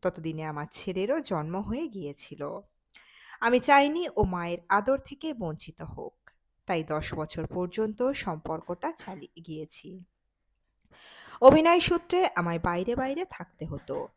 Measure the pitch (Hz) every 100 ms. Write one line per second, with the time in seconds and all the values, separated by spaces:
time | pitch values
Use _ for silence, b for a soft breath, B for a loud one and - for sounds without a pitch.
0 | 185 175 160 156 156 147 151 - - 185
1 | 202 302 - 175 151 180 202 233 320 202
2 | 147 143 - 147 143 175 196 _ _ B
3 | B B B B 233 247 247 285 285 311
4 | 349 - 202 180 170 175 - 196 208 269
5 | 269 285 320 262 180 156 - - 156 151
6 | - _ - _ _ _ - 180 156 151
7 | 156 - 156 - 165 180 180 175 220 214
8 | 247 277 - 156 - 160 - 180 302 330
9 | - 185 143 - 165 156 151 - 160 185
10 | 180 _ _ _ _ _ _ _ _ B
11 | B B B B 254 294 320 349 330 247
12 | - 359 370 - 170 170 175 175 185 160
13 | 262 285 370 - 175 _ 156 147 - 139
14 | -